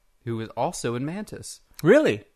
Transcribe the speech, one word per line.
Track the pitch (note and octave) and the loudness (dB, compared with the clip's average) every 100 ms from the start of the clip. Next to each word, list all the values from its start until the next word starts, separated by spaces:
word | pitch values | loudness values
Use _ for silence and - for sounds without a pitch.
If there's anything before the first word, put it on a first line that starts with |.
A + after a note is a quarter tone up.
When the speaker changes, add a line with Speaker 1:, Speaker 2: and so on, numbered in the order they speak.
| _ _ A#2+ | _ _ -8
Speaker 1:
who | A2+ | -8
is | A2+ | -8
also | - C#3+ F3 A#2+ A#2+ | -4 -4 -4 -6 -4
in | C#3+ | -6
Mantis. | F#3 G#3+ - - - _ - | -8 -12 -14 -16 -18 _ 0
Speaker 2:
Really? | D3+ C4+ C#4 G#2 - | 6 6 6 0 -6